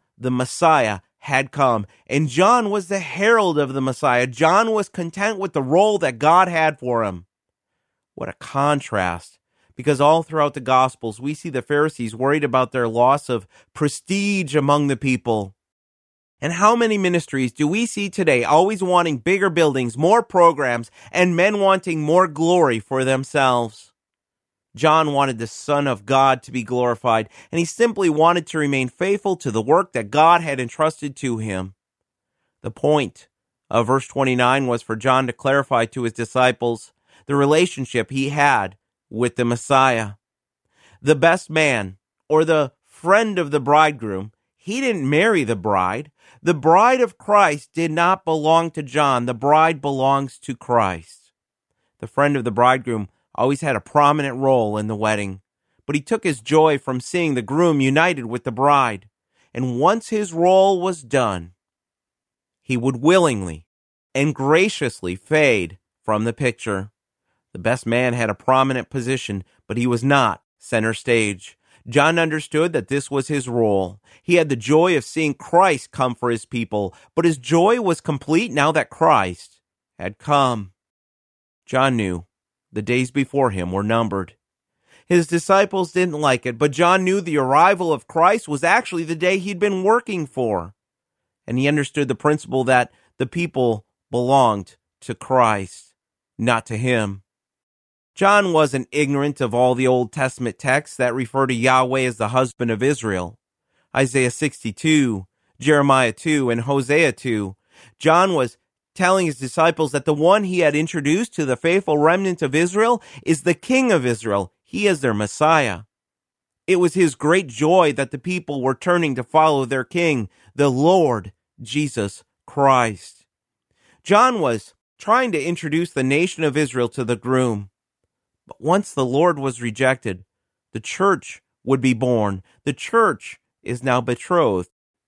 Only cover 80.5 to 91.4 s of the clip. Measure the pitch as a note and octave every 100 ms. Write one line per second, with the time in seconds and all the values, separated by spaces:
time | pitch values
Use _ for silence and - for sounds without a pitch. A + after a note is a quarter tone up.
80.5 | A#2 F#2+ _ _ _ _ _ _ _ _
81.5 | _ - C3 C3+ B2 G2 F2 E2+ _ _
82.5 | _ _ G#2+ G#2 B2 B2 C#3 C3 C#3 C3
83.5 | F#2+ F2+ F#2+ G2+ A2+ A2+ G2 F2+ _ _
84.5 | _ _ _ _ _ - F3 E3 E3+ -
85.5 | G3 G3 G3 F3+ F3+ F3+ D3+ D3+ B2+ B2+
86.5 | A2+ D3 C#3 E3+ F#3+ F#3 G3 F3 D3 C3
87.5 | C#3 F3+ G3 F3 C#3+ - E3 E3+ A3 -
88.5 | D3 E3+ G#3+ A#3+ F3 D#3+ E3 F3+ F#3+ F3+
89.5 | F#3 G3+ F#3+ F#3 A#3 A#3+ F#3+ D3 - A#2+
90.5 | G2 E2+ - _ _ _ _ _ _